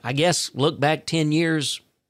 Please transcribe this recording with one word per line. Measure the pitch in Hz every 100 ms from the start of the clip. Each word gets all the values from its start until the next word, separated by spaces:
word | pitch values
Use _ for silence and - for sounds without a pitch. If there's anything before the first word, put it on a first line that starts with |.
I | 117
guess | 139 170 - -
look | - 147 113
back | 143 156 -
ten | 165 151
years, | 151 165 156 131 - - _ _